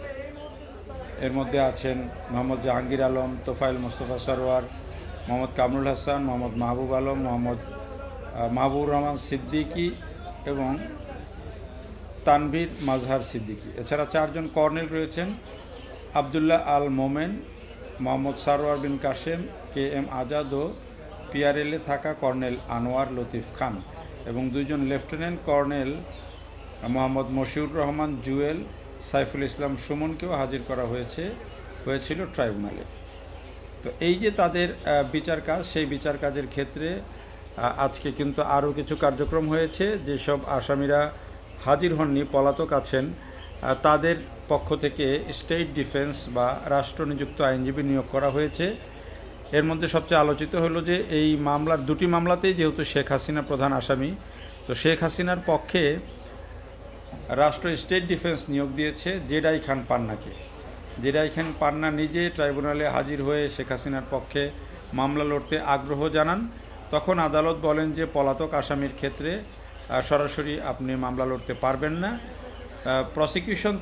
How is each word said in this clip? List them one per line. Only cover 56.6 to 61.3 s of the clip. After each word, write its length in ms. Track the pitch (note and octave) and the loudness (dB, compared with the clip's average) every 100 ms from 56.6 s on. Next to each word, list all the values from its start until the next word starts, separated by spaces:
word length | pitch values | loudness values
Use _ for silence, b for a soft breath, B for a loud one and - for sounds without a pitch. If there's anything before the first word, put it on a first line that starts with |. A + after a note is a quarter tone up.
| - - - - - - - | -14 -16 -16 -14 -14 -12 -2
রাষ্ট্র 480 | B2 D3 D3 F3 D3+ | 4 4 4 -2 -2
স্টেট 280 | - F#3 F3 | 2 2 2
ডিফেন্স 400 | F3 E3+ D3+ - | 0 0 -2 0
নিয়োগ 260 | C#3 C#3 C3+ | 0 0 0
দিয়েছে 440 | D3+ D3 F3 F#3+ C3 | -2 -2 -4 -4 0
জেডাই 300 | D3+ D#3 D#3 | 2 4 2
খান 240 | C#3 C3+ A#2 | 2 -2 2
পান্নাকে। 440 | B2 A2+ G#2+ - F#2 - - - - - - | 0 0 -4 -8 -12 -14 -14 -14 -14 -12 -2
জেডাই 280 | B2 D3 | 2 4
খান 240 | D3+ | 2